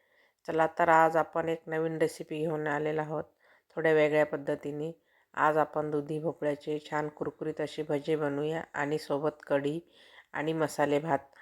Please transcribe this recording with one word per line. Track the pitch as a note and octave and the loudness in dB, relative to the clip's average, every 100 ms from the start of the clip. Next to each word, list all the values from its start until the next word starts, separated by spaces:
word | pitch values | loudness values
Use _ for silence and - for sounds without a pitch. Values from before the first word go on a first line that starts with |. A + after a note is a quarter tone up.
| _ _ _ _ - | _ _ _ _ -4
चला | D#3+ D#3+ | 2 2
तर, | - E3+ | 4 6
आज | D#3+ D#3+ E3 | 8 8 4
आपण | D#3 E3 D#3+ | 0 -2 -2
एक | D#3+ - | -4 -4
नवीन | D#3+ D#3+ D#3+ | -4 -2 0
रेसिपी | D#3 - D#3+ D3+ | -2 -2 -10 -6
घेऊन | D#3+ D3+ D3+ | -4 -2 -2
आलेलो | D3 D3+ D#3 | -2 -2 -2
आहोत, | D3+ D#3 - _ _ _ _ - | -4 -6 -8 _ _ _ _ 0
थोड्या | D#3+ | 4
वेगळ्या | D#3 D3+ D3+ D3+ | 6 6 4 2
पद्धतीने. | D3 C#3+ D3 C#3+ D3 D#3+ E3 _ _ _ | 0 -4 -4 -6 -6 -8 -10 _ _ _
आज | - D3+ D3+ | 0 2 4
आपण | D3 D3+ D3+ | 2 -2 -2
दुधी | D3 D3 D#3 | -4 -4 -6
भोपळ्याचे | D#3+ C#3 D3 C#3+ - D3+ - | -6 -4 -4 -4 -6 -8 -4
छान | D3+ D3+ | -4 -4
कुरकुरीत | - D3+ - D#3 D3+ | -6 -8 -6 -8 -6
अशी | D3 - | -6 -6
भजे | D#3 D3 C#3+ D#3 | -4 -4 0 -2
बनवूया | D3 C#3 D3+ D#3+ - | 0 -2 -4 -6 -6
आणि | C#3+ C#3+ D3+ | -6 -4 -4
सोबत | - C#3+ D3+ - - | -2 -2 -2 -4 -2
कढी | C#3+ C#3+ D#3+ - _ - - _ | 0 0 -4 -10 _ -20 -20 _
आणि | - D3+ | -6 -4
मसाले | D#3+ D3 - C#3+ C#3+ | 0 -2 0 2 2
भात. | D#3+ D#3 - - | 0 -2 -4 -18